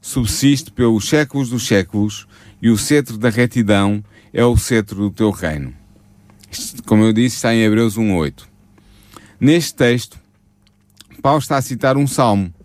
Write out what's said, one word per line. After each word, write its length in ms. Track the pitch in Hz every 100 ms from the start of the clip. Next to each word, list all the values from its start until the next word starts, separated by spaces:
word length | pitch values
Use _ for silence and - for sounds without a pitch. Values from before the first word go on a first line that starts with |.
subsiste 680 | - 135 113 - 139 143 -
pelos 380 | - 117 110 -
séculos 420 | 151 143 139 127
dos 160 | 120 -
séculos, 600 | 101 87 104 107 - - - - -
e 80 | 113
o 80 | 107
cetro 400 | - 147 123 110
da 100 | 120
retidão 720 | 110 120 123 104 101 101 104 104 - _
é 120 | -
o 120 | 120 113
cetro 400 | - 117 104 98
do 140 | 101
teu 200 | 85 107
reino." 440 | 92 85 76 67 60 _ _ _ _ _ - -
Isto, 340 | - - -
como 180 | - 110
eu 100 | 110
disse, 240 | 110 123 -
está 160 | 120
em 100 | 113
Hebreus 340 | 110 107 117 101
um 180 | 110
oito. 340 | 90 73 - - _ _ _ _ - _ - - -
Neste 340 | 131 170 156
texto, 420 | - 123 123 - - - _ _ _ _ _ _ _ - -
Paulo 200 | 135 151
está 160 | - 143
a 60 |
citar 340 | 131 120 135 135
um 100 | 143
salmo. 480 | - 120 101 92 -